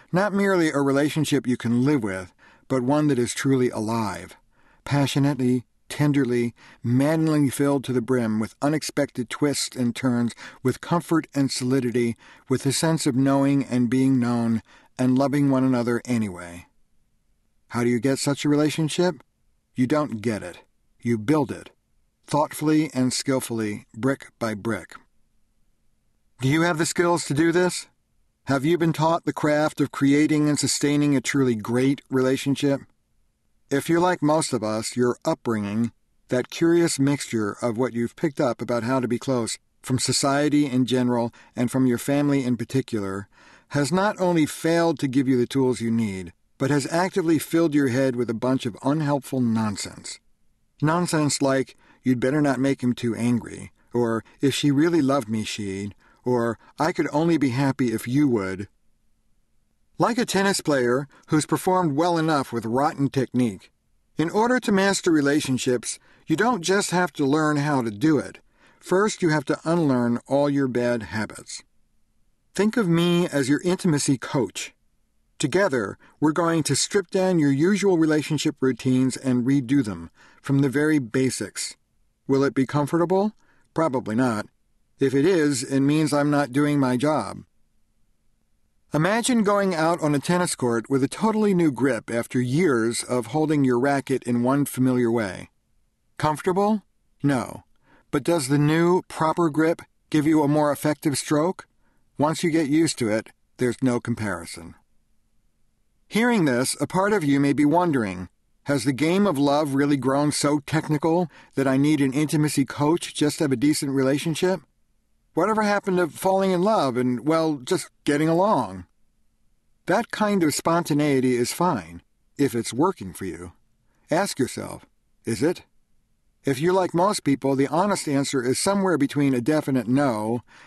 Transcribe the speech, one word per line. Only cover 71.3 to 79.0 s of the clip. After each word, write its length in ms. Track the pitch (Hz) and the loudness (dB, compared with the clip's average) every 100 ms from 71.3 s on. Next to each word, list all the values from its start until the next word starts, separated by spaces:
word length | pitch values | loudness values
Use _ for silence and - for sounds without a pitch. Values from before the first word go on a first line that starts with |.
| - - - - _ _ _ _ _ _ _ _ | -10 -18 -18 -20 _ _ _ _ _ _ _ _
Think 220 | - 214 240 | 0 0 2
of 100 | 180 | 2
me 400 | 165 175 175 175 | 2 4 2 2
as 220 | 143 131 | 0 0
your 140 | 147 | 0
intimacy 560 | 175 185 185 143 - 131 | 0 0 0 0 0 -2
coach. 560 | - 143 101 - - - _ _ _ _ _ - | -2 -2 -2 -6 -14 -16 _ _ _ _ _ -6
Together, 580 | 143 180 196 131 98 - - _ | -2 0 0 0 -4 -8 -18 _
we're 120 | 151 | 0
going 300 | 156 170 165 | 2 0 0
to 120 | 147 135 | 0 -2
strip 340 | - 208 180 | 0 -2 0
down 280 | 190 185 170 | 0 2 4
your 120 | 143 | 2
usual 460 | 135 175 202 196 170 | 2 2 2 2 2
relationship 600 | 156 156 - 151 156 - | 2 0 0 -2 -2 0
routines 560 | 131 120 131 127 | 0 0 0 2